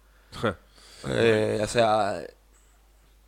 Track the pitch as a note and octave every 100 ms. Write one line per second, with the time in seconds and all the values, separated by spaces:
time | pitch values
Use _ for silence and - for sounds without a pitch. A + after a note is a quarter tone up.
0 | _ _ _ - A#2 F#2 - - - -
1 | C#3 B2 A2+ G#2+ G#2+ G#2+ G#2 A#2+ A2+ G#2+
2 | G2+ F2+ - - _ _ _ _ _ _
3 | _ _